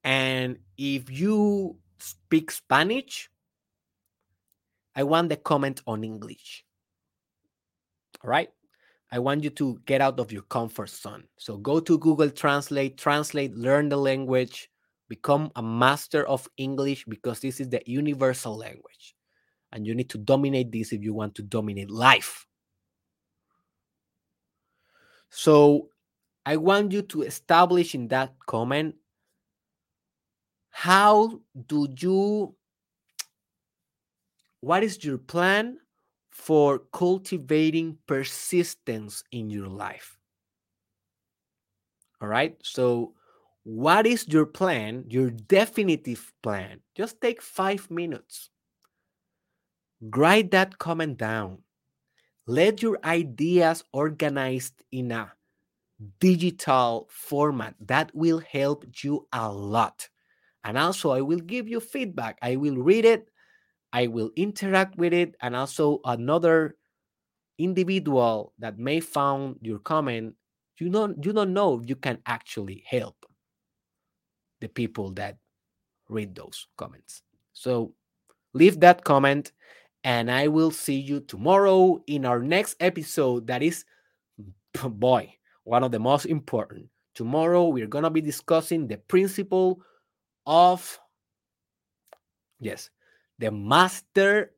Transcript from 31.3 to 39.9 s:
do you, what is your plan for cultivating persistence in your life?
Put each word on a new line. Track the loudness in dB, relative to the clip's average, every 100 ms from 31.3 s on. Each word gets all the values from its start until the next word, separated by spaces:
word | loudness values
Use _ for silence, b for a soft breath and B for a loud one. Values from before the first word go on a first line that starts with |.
| -2 _ -20 -6
do | -4 -4 -4
you, | 0 2 2 -2 -4 _ _ _ _ _ _ -16 -16 _ _ _ _ _ _ _ _ _ _ _ _ _
what | 0 0
is | 0 -4
your | -8 -8
plan | -6 0 2 2 -2 -10 _ _ _ _ _
for | -16 2 4 4 2 _
cultivating | -2 0 0 -4 -10 -2 0 2 0 -4 -10 -6
persistence | -6 -4 -10 -2 -2 -2 -8 -10 -10 -10 -16 -12
in | -10 -8
your | -8 -10
life? | -10 -12